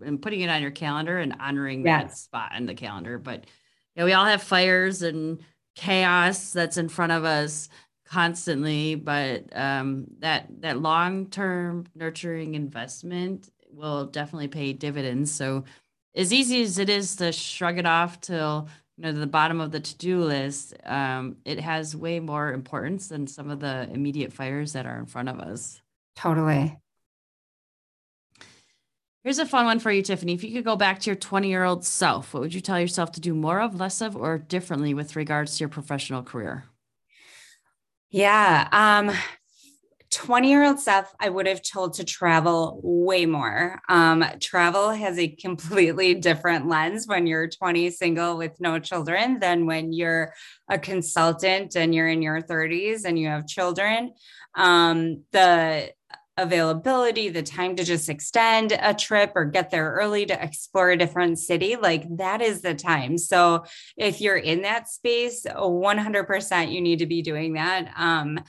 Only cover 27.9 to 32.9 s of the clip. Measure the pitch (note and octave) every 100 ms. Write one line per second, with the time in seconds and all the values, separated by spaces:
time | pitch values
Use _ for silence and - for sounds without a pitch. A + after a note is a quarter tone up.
27.9 | _ _ _ _ _ - _ _ _ _
28.9 | _ _ _ B3 C#4 D#4 C4 A#3 A3+ A3+
29.9 | G3+ G3 F#3+ F3 F3 A3 A#3 A3+ G#3+ G3
30.9 | G3 A3 G3 - G3 G3 F#3 F#3 F3 -
31.9 | - E3+ A2 C3+ C#3+ D3+ F3+ F3+ F3+ F3